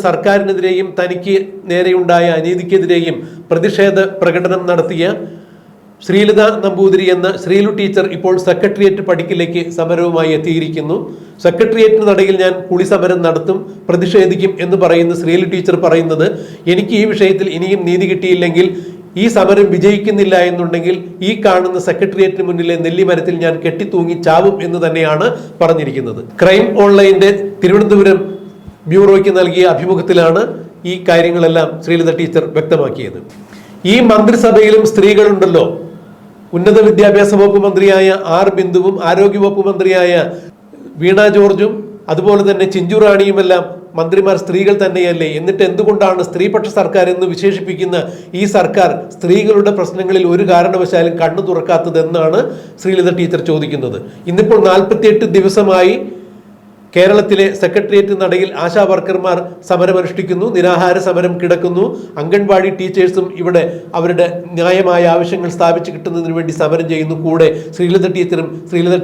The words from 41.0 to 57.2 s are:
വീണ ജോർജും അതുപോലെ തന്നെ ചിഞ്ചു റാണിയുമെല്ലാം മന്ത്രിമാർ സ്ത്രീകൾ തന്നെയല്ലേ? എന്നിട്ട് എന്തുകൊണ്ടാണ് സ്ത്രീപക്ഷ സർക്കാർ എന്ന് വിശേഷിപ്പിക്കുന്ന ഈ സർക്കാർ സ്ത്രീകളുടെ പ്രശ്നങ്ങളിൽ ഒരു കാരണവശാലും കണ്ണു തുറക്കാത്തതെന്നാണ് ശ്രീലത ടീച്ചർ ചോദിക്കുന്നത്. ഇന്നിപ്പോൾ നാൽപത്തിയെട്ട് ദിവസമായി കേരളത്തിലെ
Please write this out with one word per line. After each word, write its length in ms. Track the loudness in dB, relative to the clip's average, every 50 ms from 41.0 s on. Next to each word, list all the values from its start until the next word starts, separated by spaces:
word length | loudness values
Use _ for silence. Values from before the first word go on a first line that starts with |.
വീണ 260 | 0 2 4 4 4 4 4
ജോർജും 360 | 4 4 4 4 2 0 -2 -2 -4 -10 -14 -16 -12 -8 -6
അതുപോലെ 420 | -4 -2 2 2 2 2 2 2
തന്നെ 140 | 0 0 0 -2 -2
ചിഞ്ചു 220 | -2 -2 0 2 4 4
റാണിയുമെല്ലാം 600 | 4 4 4 2 2 2 2 2 2 2 0 0 -4 -10 -16 -18 -10 -6 -4
മന്ത്രിമാർ 380 | -4 0 0 0 2 2 0 -2 -2
സ്ത്രീകൾ 320 | -4 -2 0 2 2 2 2 0
തന്നെയല്ലേ? 420 | -2 -2 0 -2 -2 -2 -2 -4 -4 -4 -4
എന്നിട്ട് 240 | -4 -4 -2 0 0 0
എന്തുകൊണ്ടാണ് 540 | 0 0 0 0 0 2 2 0 0 -2 -4 -4
സ്ത്രീപക്ഷ 400 | -4 -2 -2 -2 -2 -2 -4 -4 -2 -2
സർക്കാർ 300 | -2 0 0 0 0 0
എന്ന് 160 | 0 -2 -2 -4 -4
വിശേഷിപ്പിക്കുന്ന 640 | -2 -2 -2 -2 -2 -6 -8 -8 -6 -4 -4 -4 -4 -4 -6 -10 -16 -16 -10 -6
ഈ 120 | -4 -2
സർക്കാർ 440 | 0 2 2 0 0 2 2 0 0 0 -4 -10 -14 -12 -6
സ്ത്രീകളുടെ 540 | 0 0 2 2 2 2 2 2 2 2
പ്രശ്നങ്ങളിൽ 540 | 0 -2 -4 -6 -6 -6 -4 0 0 0 2 2 0
ഒരു 160 | 0 2 2 2
കാരണവശാലും 600 | 2 2 2 0 -2 -2 0 0 0 0 0 0 -2
കണ്ണു 200 | -2 -2 -2 -2
തുറക്കാത്തതെന്നാണ് 1000 | -4 -2 -2 -2 -2 0 0 0 -2 -2 -2 -2 -2 -2 -2 -2 0 0 0 0 -2 -2 -4 -12 -16 -20 -14 -8
ശ്രീലത 300 | -4 -2 0 0 0 0 0 -2
ടീച്ചർ 260 | -2 -2 -4 -4 -2 -2
ചോദിക്കുന്നത്. 500 | -2 -2 -4 -4 -6 -6 -6 -6 -8 -10 -12 -14 -18 -14 -10 -4
ഇന്നിപ്പോൾ 340 | 0 0 2 4 4 4 4 4
നാൽപത്തിയെട്ട് 560 | 4 2 2 0 0 2 2 2 2 2 2
ദിവസമായി 760 | 2 2 2 2 2 2 2 2 2 4 4 4 2 2 -2 -6 -10 -14 -18 -20 -20 -20 -20 -20 -20 -20 -20 -20 -20 -20 _ -14 -4 0
കേരളത്തിലെ 500 | 2 2 4 4 2